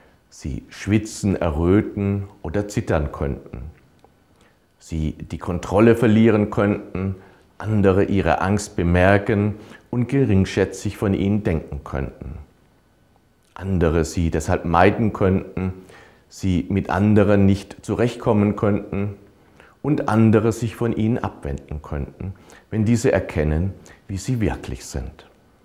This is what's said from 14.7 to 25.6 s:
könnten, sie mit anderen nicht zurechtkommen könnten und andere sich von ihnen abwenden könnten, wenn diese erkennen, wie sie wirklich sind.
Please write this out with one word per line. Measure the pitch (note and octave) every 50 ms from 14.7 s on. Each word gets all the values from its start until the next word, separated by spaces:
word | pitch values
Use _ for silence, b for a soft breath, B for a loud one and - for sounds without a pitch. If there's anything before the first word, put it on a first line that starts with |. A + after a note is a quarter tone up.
| E2 E2+ F2+ G2+ G#2 - A#2 G#2 -
könnten, | - G#2+ F#2+ F#2+ F#2+ - - - - F#2 F#2 F#2 B B B B B B B B B B B
sie | - - - F#2+ F#2 E2+ - -
mit | G2 G2 - -
anderen | - F2+ G2+ G#2+ G#2+ G#2+ G2+ G2 G#2 G#2 G2
nicht | G2 G2+ G2 - - - - -
zurechtkommen | - G#2 E2+ A2+ B2 - - - C3 A2 G#2 G#2 G#2+ G#2
könnten | - - G#2 G#2 G#2+ - - - G2 G2+ G#2 G2+ - - b b b b b b b b b b b
und | - C#3 D3 - - -
andere | G#2 A2 A2+ A2 G#2+ A2 G2+ A#2
sich | A2 - - A2 -
von | - A#2+ A#2 -
ihnen | - A2 A2 B2 -
abwenden | - G2+ - - - C#2+ C#2 - - - D2+ D2
könnten, | - - D#2 D2 C#2 - - - - F#2+ G2 B B B B B B B
wenn | - A2 G#2+
diese | G#2+ A#2+ A2 - C#3
erkennen, | - D3+ - - - F2 D2+ D2+ D2+ D#2 F2+ G2 F#2 B B B B B B -
wie | F#2+ F#2
sie | - - C3 A#2+
wirklich | G#2+ E2+ C2+ - - - B1+ B1 -
sind. | - - C2 B1 B1+ - - - - _ _ _ _ _ _